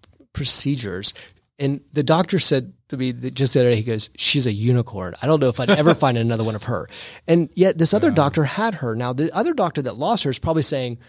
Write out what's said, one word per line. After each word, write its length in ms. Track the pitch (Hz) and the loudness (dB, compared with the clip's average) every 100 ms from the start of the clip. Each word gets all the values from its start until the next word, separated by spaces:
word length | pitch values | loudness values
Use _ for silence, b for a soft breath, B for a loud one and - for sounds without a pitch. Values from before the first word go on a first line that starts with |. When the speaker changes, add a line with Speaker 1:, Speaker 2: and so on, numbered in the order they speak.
| _ _ _ | _ _ _
Speaker 1:
procedures. 800 | - 135 - 139 139 104 90 104 - B B _ - | -4 0 2 0 -2 -6 -4 -4 -4 B B _ -6
And 220 | 139 143 _ | -4 -4 _
the 100 | 147 | -2
doctor 360 | 143 160 180 185 | 2 2 2 2
said 340 | - 139 123 - - | 2 2 -2 -14 -12
to 80 | 135 | -6
me 160 | 127 | -6
th-, 220 | 123 127 | -4 -6
just 200 | 127 135 | -2 2
the 60 | 135 | 4
other 100 | 123 | 4
day, 60 | 110 | 2
he 60 | |
goes, 280 | 117 107 - - | 0 -4 -6 -4
"She's 300 | - 143 123 | 0 0 0
a 60 | |
unicorn. 640 | 101 117 123 - 98 90 - | 0 2 2 0 -6 -10 -4
I 60 | 135 | 2
don't 140 | 156 | 2
know 80 | 131 | 2
if 120 | 113 | 0
I'd 100 | 127 | 2
ever 240 | 185 156 | 4 4
<laughs> 0 | |
find 220 | - 139 117 | 4 2 2
another 280 | 117 113 | 0 -2
one 100 | 113 | -4
of 100 | 107 | -6
her." 240 | - 104 - B B B - | -6 -6 -8 B B B 2
And 240 | 170 156 | 2 2
yet 240 | - 185 160 | 2 2 4
this 140 | 165 | 2
other 160 | 208 330 | 2 2
Speaker 2:
Yeah. 60 | |
Speaker 1:
doctor 300 | 160 143 160 | 2 2 2
had 300 | 139 - 226 | -2 0 -2
her. 200 | 170 123 | -2 -4
Now, 180 | 113 123 | -4 -4
the 220 | 127 160 | -2 -2
other 200 | 185 320 | -2 -2
doctor 280 | 285 175 151 | 0 -2 -2
that 160 | 127 104 | -6 -4
lost 260 | 165 233 | -2 0
her 60 | 143 | -2
is 80 | 123 | -2
probably 240 | 165 160 | -2 0
saying, 360 | - 139 123 120 | 0 -2 -4 -8